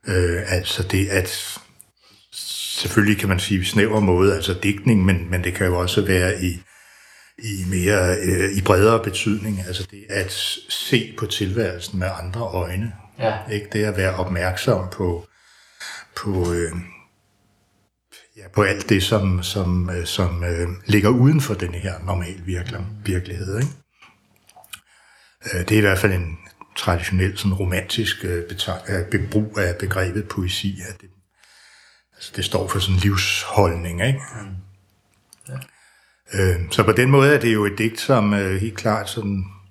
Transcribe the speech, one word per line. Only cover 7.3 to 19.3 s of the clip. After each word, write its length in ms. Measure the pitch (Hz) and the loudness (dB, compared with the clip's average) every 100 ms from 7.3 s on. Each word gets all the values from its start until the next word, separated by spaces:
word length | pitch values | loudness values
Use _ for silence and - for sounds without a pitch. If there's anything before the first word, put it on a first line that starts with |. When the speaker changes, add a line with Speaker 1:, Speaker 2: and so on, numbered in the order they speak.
| - | -12
Speaker 1:
i 240 | 110 98 92 | -8 -6 -2
mere, 480 | 95 90 101 90 90 | 0 2 4 2 2
øh, 340 | 87 90 95 98 | 0 2 0 2
i 40 | |
bredere 420 | 95 95 107 113 | 4 6 6 4
betydning, 560 | 110 - 107 104 107 98 92 | 0 -2 -2 -2 -2 -4 -6
altså 200 | 92 92 | -8 -10
det 120 | 101 110 | -14 -8
at 220 | 98 92 - - - - | -6 -4 -4 -6 -6 -8
se 440 | - - 123 - - | -8 0 0 0 -8
på 60 | |
tilværelsen 760 | 98 - 95 107 98 87 87 98 | -6 -4 -2 0 -2 -4 -6 -4
med 80 | 92 90 | -4 -4
andre 180 | 90 113 | -8 -6
øjne. 520 | 117 92 85 92 113 - - - | -4 -4 -4 -4 -4 -8 -20 -4
Speaker 2:
Ja. 180 | 113 107 - | -4 -4 -6
Speaker 1:
Ikke? 160 | 104 - | -6 -4
Det 100 | 107 | -2
at 140 | 107 98 | 0 0
være 180 | 95 | 0
opmærksom 720 | 92 92 90 90 92 - 101 92 | 0 -2 -2 -2 -2 0 0 -2
på, 360 | - 90 87 - _ _ _ _ _ - - - | -4 -2 -2 -10 _ _ _ _ _ -16 -16 -14
på, 380 | - 104 92 87 | -8 -4 0 0
øh, 180 | 85 82 85 87 - _ _ _ _ _ _ _ _ _ _ _ - _ - | 0 -2 -6 -12 -18 _ _ _ _ _ _ _ _ _ _ _ -20 _ -20
ja, 60 | 95 | -4
på 100 | 107 | 2
alt 260 | 98 101 - | 2 0 4
det, 140 | 98 | 4
som, 400 | 90 107 95 | 4 2 2